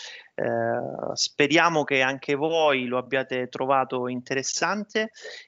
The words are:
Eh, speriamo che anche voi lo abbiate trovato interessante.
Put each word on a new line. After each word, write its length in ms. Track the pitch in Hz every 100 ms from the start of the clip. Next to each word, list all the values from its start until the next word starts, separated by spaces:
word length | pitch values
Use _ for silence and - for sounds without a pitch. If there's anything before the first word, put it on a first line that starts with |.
| - - - -
Eh, 800 | 123 117 117 120 131 139 -
speriamo 680 | 135 - - 143 160 170 160
che 180 | 139 135
anche 340 | 131 135 - 143
voi 500 | 160 165 156 135 123
lo 140 | 123
abbiate 500 | 123 135 127 127 127
trovato 580 | - 131 135 127 127 123
interessante. 1040 | 127 123 135 127 - 170 202 202 220 220 - - -